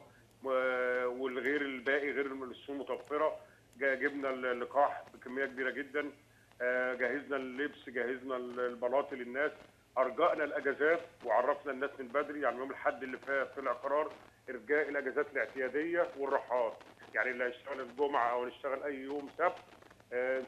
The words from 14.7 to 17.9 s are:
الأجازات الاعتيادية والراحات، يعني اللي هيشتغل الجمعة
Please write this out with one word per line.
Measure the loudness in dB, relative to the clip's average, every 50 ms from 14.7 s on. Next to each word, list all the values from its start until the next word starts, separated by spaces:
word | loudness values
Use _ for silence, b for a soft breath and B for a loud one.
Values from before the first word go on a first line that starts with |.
| 2 2 2 2
الأجازات | 0 -2 -2 0 0 0 0 0 0
الاعتيادية | -2 -2 -2 -2 -2 -2 0 0 0 0 2 2 2 2 2 0 -2
والراحات، | 0 2 2 2 2 2 2 2 2 2 -2 -6 -12 -20 -20 -20 -14 -4 0
يعني | 2 2 2
اللي | 2 0 0
هيشتغل | -2 -2 -4 -8 -6 -6 -6
الجمعة | -6 -6